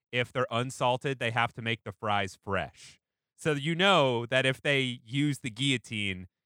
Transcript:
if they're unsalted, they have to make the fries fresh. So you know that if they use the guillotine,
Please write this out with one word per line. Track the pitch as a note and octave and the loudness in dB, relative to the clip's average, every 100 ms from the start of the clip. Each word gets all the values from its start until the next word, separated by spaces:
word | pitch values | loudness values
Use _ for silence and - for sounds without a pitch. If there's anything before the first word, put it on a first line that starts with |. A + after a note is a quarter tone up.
| _ | _
if | B2 A#2+ | -4 -2
they're | B2+ B2+ | -2 -2
unsalted, | A#2 C3 - B2+ B2+ D3 C3 | -2 -2 0 0 0 -2 -4
they | A#2+ | -2
have | A#2+ A#2 | 0 -2
to | - | -2
make | A2+ A#2 | -4 -4
the | - | -6
fries | - A2 G2+ F#2+ - | -8 -2 -2 -2 -8
fresh. | G#2 F#2+ D2+ - - - _ _ _ - | -4 -4 -4 -10 -20 -20 _ _ _ -6
So | D#3+ | -2
you | C#3+ D3 | -2 -2
know | E3 G3 F3 C3+ A#2 A#2 | 2 4 6 6 2 0
that | C3 | 2
if | C3 C3 | 2 0
they | D3+ C#3 B2+ B2 | 2 2 0 -4
use | A2+ C#3 D3 C3+ | -4 0 0 0
the | C3 | -6
guillotine, | G#2+ C#3 B2+ - A2 G2+ F#2 F2+ _ | -2 0 0 -2 -4 -4 -4 -10 _